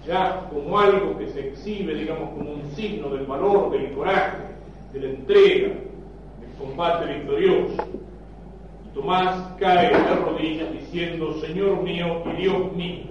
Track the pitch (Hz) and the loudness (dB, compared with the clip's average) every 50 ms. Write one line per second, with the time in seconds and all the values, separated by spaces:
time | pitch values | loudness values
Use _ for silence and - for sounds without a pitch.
0 | - 151 175 185 185 - - - - - 151 143 139 160 190 208 202 196 185 - | -4 -2 0 0 0 0 -2 -4 -6 -6 -6 -6 -4 0 2 6 6 6 6 6
1 | - - - - - - - 139 131 - - - - 208 214 196 185 160 151 - | 2 0 -2 -4 -6 -6 -6 -6 -8 -8 -8 -8 -8 -6 -6 -4 -4 -4 -4 -4
2 | 151 - 165 165 156 - 147 143 147 151 147 147 147 - - 220 214 202 196 - | -4 -4 -4 -6 -6 -8 -8 -8 -8 -8 -8 -8 -10 -10 -8 -6 -6 -4 -4 -4
3 | 143 139 135 135 135 135 139 - 185 202 202 196 - - - 135 135 - - - | -4 -4 -4 -4 -4 -4 -2 0 2 4 4 4 4 4 0 0 -2 -2 -4 -2
4 | - 185 196 - - - - - - - - - - - - - - - - 135 | 0 2 2 2 2 0 -2 -6 -10 -12 -14 -14 -16 -16 -16 -16 -16 -12 -10 -8
5 | 135 135 135 - - - 202 202 185 175 - - - - - - - - - - | -6 -6 -6 -6 0 6 8 10 10 10 8 4 2 0 -2 -6 -8 -12 -12 -14
6 | - - - - - - - - - - - - 139 131 135 165 175 165 - 170 | -16 -16 -16 -16 -18 -16 -16 -16 -16 -16 -12 -12 -10 -10 -4 -2 2 2 2 2
7 | 156 143 143 147 - - 143 160 185 185 - - - - - - - - - - | 0 -4 -4 -6 -2 -2 0 4 6 6 6 4 2 0 -2 -4 -6 -6 -8 -12
8 | - - - - - - - - - - - - - - - - - - - 139 | -12 -14 -16 -18 -18 -18 -18 -18 -18 -18 -16 -16 -16 -18 -18 -16 -18 -10 -8 -6
9 | - 180 180 185 185 185 185 - - - - - 196 185 180 175 170 - - - | -2 2 2 4 4 2 0 -2 -6 -10 -4 0 4 6 6 8 8 6 6 6
10 | - - - - 165 156 160 156 156 160 160 156 160 160 - 139 - - - 175 | 6 4 2 2 2 0 0 0 -2 -2 -2 -2 -4 -6 -6 -8 -10 -8 -4 -4
11 | 170 165 165 165 160 151 151 156 151 151 165 190 196 196 190 170 - - - 175 | -4 -4 -2 -4 -4 -4 -4 -6 -6 -6 -2 0 2 2 2 2 0 -2 -2 -2
12 | 175 170 165 - - - - 175 185 190 185 185 180 185 - 175 170 175 175 - | -2 -2 -2 -2 -4 -4 -4 0 2 2 2 2 0 -2 -2 -4 -6 -6 -6 -8
13 | - - | -12 -12